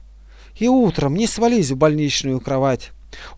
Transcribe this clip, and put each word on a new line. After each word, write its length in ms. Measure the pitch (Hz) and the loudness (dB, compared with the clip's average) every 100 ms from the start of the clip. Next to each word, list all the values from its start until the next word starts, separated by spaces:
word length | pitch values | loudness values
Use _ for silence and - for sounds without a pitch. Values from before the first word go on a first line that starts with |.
| - - - - - - | -10 -20 -20 -20 -20 -4
и 100 | 233 | 2
утром 480 | 254 226 160 139 | 4 2 2 -2
не 140 | 156 226 | 0 -2
свались 420 | - 233 240 143 | 0 2 2 0
в 60 | 131 | 2
больничную 640 | 156 151 147 - 139 131 | 2 2 0 -2 -2 -4
кровать. 500 | - 135 135 123 - - - - - | -2 -2 0 -2 -6 -18 -20 -18 -18